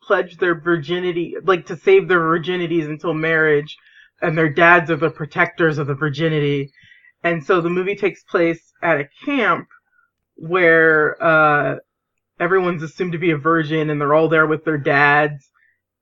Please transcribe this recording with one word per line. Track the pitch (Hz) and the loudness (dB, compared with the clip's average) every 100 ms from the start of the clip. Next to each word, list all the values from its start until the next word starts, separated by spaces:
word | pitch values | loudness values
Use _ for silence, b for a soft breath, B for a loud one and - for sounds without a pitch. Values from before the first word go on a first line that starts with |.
pledge | - 190 175 - | -4 -2 -2 -4
their | 185 165 | -4 -2
virginity, | 165 170 139 180 180 170 170 - | -2 -4 -2 -6 -4 -4 -6 -6
like, | 160 185 - | -2 -2 -4
to | 175 | -6
save | - 190 165 | 2 4 4
their | 180 | 0
virginities | 160 170 165 180 170 170 151 | 2 -2 -2 -6 -4 -4 -4
until | 151 175 | -6 -6
marriage, | 156 160 160 156 147 151 - b b b b | -4 0 2 2 2 -2 -12 b b b b
and | 175 160 | -4 0
their | 160 | 0
dads | 143 170 175 160 | 4 6 6 4
are | 156 | -2
the | 156 | -2
protectors | - 151 175 170 - 165 151 | -4 -8 -4 -4 0 -2 0
of | 143 | -4
the | 139 | -4
virginity. | 156 135 165 156 147 143 139 b b b b b | -4 -2 -2 0 -2 -2 -6 b b b b b
And | 170 170 | -4 -4
so | - 185 | 0 0
the | 170 | 0
movie | 180 185 202 | -4 -4 -4
takes | 196 - | -4 -6
place | _ 202 170 165 _ _ | _ -2 0 -2 _ _
at | 170 151 | -2 -2
a | 143 _ - | -4 _ -6
camp | 277 202 165 - _ _ _ _ _ _ _ | -2 0 -2 -6 _ _ _ _ _ _ _
where, | 160 180 170 165 160 156 151 - | -6 0 4 6 6 4 2 0
uh, | 165 156 151 147 143 143 - _ _ _ _ - | 0 2 4 2 -2 -6 -12 _ _ _ _ -6
everyone's | 175 190 180 175 | 0 0 0 -4
assumed | 156 - 185 | -8 -6 -6
to | 165 | -4
be | 175 | -2
a | 151 | 0
virgin, | 151 165 151 160 151 | 0 0 0 -2 -2
and | 147 | -2
they're | 143 | 0
all | 151 160 | 2 2
there | 160 156 | 2 2
with | 156 | 0
their | 160 151 | -2 -4
dads, | 135 143 143 147 151 147 _ _ _ _ _ _ | 0 2 4 2 0 -4 _ _ _ _ _ _